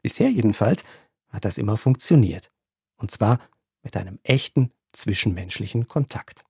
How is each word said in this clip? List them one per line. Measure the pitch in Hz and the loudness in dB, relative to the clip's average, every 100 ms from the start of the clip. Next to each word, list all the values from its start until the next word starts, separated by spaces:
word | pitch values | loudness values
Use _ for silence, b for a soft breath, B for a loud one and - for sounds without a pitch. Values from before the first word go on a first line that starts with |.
Bisher | - - 262 | -6 0 2
jedenfalls | 214 107 101 107 185 - B B B _ | 4 2 2 2 0 -4 B B B _
hat | 101 | -8
das | 104 - | -6 -4
immer | 104 107 | -2 0
funktioniert. | - 131 - 165 101 78 _ _ _ _ _ _ | 2 0 4 6 6 0 _ _ _ _ _ _
Und | 107 | -12
zwar | - 107 123 B _ _ _ | -2 2 2 B _ _ _
mit | - - | -10 -10
einem | 92 98 | -10 -14
echten | - 131 - - 123 _ _ | 0 0 0 0 -2 _ _
zwischenmenschlichen | - - 101 - 90 92 - 101 117 117 | -10 -4 -2 -2 -4 -8 -8 -6 -6 -4
Kontakt. | - 139 - - - _ | -4 -4 -8 -14 -20 _